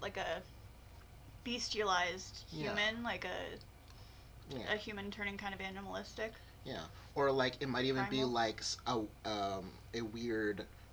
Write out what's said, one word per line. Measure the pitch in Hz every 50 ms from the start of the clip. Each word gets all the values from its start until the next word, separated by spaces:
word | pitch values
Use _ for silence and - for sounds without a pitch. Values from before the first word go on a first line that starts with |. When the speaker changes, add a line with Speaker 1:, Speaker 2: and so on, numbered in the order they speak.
Speaker 1:
Like | - - -
a | 196 180 185 165 185 - - - - - - - - - - - - - - - - - - - - -
bestialized | 240 240 240 - - - 208 214 196 185 180 180 175 175 190 - - - - - -
Speaker 2:
Yeah. | 160 156 147 135 -
Speaker 1:
human, | 208 208 214 220 233 240
like | 233 190 185 180
a, | 185 - - - - - - - - - - - - - - - - - - - - - - - - 139
Speaker 2:
Yeah. | 123 101 - 208
Speaker 1:
a |
human | 208 - 214 208 202 196 202
turning | 202 208 208 202 196
kind | 196 208 196 196
of | 190
animalistic. | 190 190 190 196 196 190 185 190 208 - - - 220 226 226 - - - - - -
Speaker 2:
Yeah. | 135 123 87 - - - - - - -
Or, | 151 139 139
like, | 135 135 127 127 127 -
it | 143 135
might | 120 127 127
even | 131 135 131 131
be, | - 135
Speaker 1:
Primal. | 135 131 123
Speaker 2:
like, | 120 117 117 110 107 -
s-, | - - - - -
a, | 117 123 110 104 104 - - -
um, | 110 110 104 101 98 98 95 90 92 - - - - -
a | 117
weird, | 117 107 107 117 120 117 110 110 107 104 101 92 - - - - - -